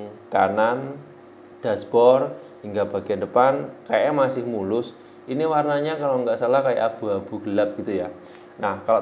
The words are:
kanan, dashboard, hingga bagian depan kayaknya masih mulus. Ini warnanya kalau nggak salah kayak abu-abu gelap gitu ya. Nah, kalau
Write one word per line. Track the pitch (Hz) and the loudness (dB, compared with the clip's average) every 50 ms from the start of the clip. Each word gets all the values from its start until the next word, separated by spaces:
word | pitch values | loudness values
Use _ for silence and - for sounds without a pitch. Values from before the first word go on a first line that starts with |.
| 104 - - - - - - | -10 -12 -16 -18 -10 -4 0
kanan, | 98 95 95 101 107 110 113 123 131 135 135 139 147 143 - - - - - - - - - - - - | 2 2 2 2 2 2 2 0 -2 -6 -8 -12 -14 -16 -20 -20 -20 -20 -20 -20 -20 -20 -20 -14 -8 -4
dashboard, | 120 104 101 - - - 117 120 123 127 135 139 147 - - - - - - - | -4 -4 -4 -4 0 4 6 8 8 6 6 4 -2 -6 -10 -16 -20 -20 -16 -12
hingga | 104 101 104 101 98 | -6 -4 -2 -2 -2
bagian | - 98 95 - 104 98 98 | -4 -4 -4 -4 -4 -4 -4
depan | 101 - 120 127 135 135 143 143 131 - - - | 0 4 4 4 4 4 2 -2 -8 -12 -14 -6
kayaknya | - - 110 104 143 151 143 135 | -2 0 2 2 2 2 2 0
masih | 131 131 127 117 | 0 0 -2 -4
mulus. | 120 117 107 98 95 107 117 120 - - - - - - - - - | -4 -4 -4 -2 -2 -2 -2 -2 -6 -10 -20 -20 -20 -20 -16 -10 -6
Ini | 131 139 160 | -4 -2 0
warnanya | 160 160 151 147 147 147 143 147 156 160 151 | 0 2 0 0 0 0 -2 -2 -2 -4 -2
kalau | 147 139 131 127 123 | -2 0 0 0 0
nggak | 117 113 - | 0 0 0
salah | 123 120 127 139 135 | 2 2 2 2 2
kayak | 135 120 113 113 113 113 - | 2 2 2 0 -2 -2 -4
abu-abu | 117 107 101 95 95 - 110 104 101 | -4 -4 -4 -4 -4 -6 -10 -8 -6
gelap | 107 98 104 104 101 - - | -2 0 0 0 0 -2 -4
gitu | 98 110 101 | -6 -4 -4
ya. | 92 90 90 - - - - - - - - - - | -4 -4 -6 -8 -14 -18 -20 -20 -20 -20 -20 -10 -6
Nah, | 107 101 95 95 98 | -6 -4 -4 -4 0
kalau | - 113 110 | 2 2 2